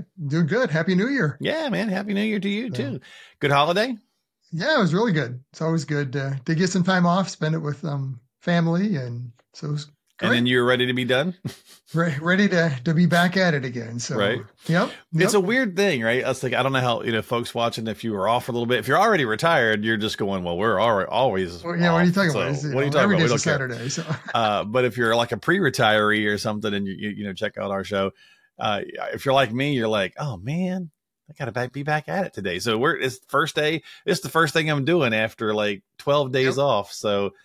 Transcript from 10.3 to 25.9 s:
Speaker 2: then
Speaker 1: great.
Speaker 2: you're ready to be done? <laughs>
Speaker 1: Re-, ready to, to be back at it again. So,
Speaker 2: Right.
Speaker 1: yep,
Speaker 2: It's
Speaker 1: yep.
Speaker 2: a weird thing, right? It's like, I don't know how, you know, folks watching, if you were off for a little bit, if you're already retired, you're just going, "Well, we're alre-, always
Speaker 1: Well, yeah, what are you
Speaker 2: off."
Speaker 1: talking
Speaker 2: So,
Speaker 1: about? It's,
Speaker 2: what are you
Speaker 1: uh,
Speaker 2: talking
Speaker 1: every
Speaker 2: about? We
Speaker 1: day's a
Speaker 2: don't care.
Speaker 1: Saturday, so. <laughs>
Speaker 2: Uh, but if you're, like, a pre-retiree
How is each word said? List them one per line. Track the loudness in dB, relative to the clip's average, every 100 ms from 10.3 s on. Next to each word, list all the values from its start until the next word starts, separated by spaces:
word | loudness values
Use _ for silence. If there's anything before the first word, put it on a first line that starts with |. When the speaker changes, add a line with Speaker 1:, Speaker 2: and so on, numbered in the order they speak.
Speaker 2:
then | 2
Speaker 1:
great. | 4
Speaker 2:
you're | 4 4
ready | 2 2
to |
be | 0 0
done? | 0 0 -6 -10 -12
<laughs> | -20 -20 _
Speaker 1:
Re-, | -2 0 -2
ready | 0 2 4
to, | 4 2 0
to | 0
be | 2 4
back | 4 2 2
at | 2
it | 0
again. | -2 -6 -8 -8
So, | -4 0
Speaker 2:
Right. | 0 0 -6 _ -2
Speaker 1:
yep, | 0 0 -4 -4
Speaker 2:
It's | 0 4
Speaker 1:
yep. |
Speaker 2:
a | 4
weird | 2 2 0 2
thing, | 2 2
right? | 2 0 0
It's | -2
like, | -2
I | 0
don't | 0
know | 2
how, | 2 0
you | 0
know, | -2
folks | 0 -2 -2
watching, | -2 -2 -2 -6
if | -6
you | -4
were | 0 2
off | 0
for | 0
a |
little | -4 0
bit, | 0
if | 2
you're | 2
already | 4 2
retired, | 0 0 2 4 2 2
you're | 0 0
just | -2 -2
going, | -2 -2
"Well, | -2 0
we're | 2 2
alre-, | 2 2 0
always | 0 0 0 -4 -6
Speaker 1:
Well, | -6
yeah, | 0 2
what | 4
are |
you | 2
Speaker 2:
off." |
Speaker 1:
talking | 2 2
Speaker 2:
So, | 0
Speaker 1:
about? | -2
It's, | -4
Speaker 2:
what | -4
are | -2
you | 0
Speaker 1:
uh, |
Speaker 2:
talking | 2
Speaker 1:
every | 4 4
Speaker 2:
about? |
We | 2
Speaker 1:
day's | 2 0
a |
Speaker 2:
don't | -2 -4
care. |
Speaker 1:
Saturday, | -6 -8
so. | -6 -6 -8
<laughs> | -4
Speaker 2:
Uh, | 0 2 0
but | 0 0
if | 0 2
you're, | 2 2
like, | 0
a | -2
pre-retiree | 0 2 2 4 4